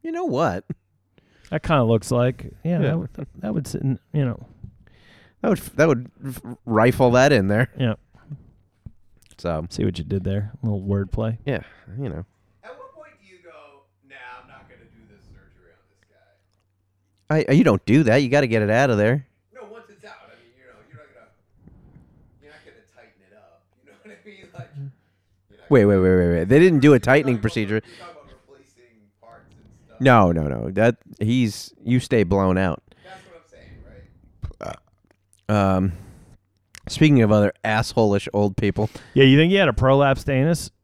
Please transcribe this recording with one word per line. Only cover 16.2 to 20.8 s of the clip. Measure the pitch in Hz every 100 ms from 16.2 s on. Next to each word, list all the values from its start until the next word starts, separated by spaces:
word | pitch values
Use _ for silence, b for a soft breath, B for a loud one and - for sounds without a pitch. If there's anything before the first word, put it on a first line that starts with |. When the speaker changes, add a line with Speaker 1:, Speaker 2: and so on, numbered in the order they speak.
| _ _ _ _ _ _ _ _ _ _ _ 156 135
Speaker 3:
guy"? |
Speaker 1:
I, |
you | 143
don't | 170 98 -
do | 131
that. | 135 123
You | 131
gotta | 139 131
get | 110
it | 104
out | 113 139
of | 107
there. | 107 139 135 _ _
Speaker 3:
No, | -
once | 202 - -
it's | - 208
out, | - -
I | -
mean, | _ _
you | 127
know, | 110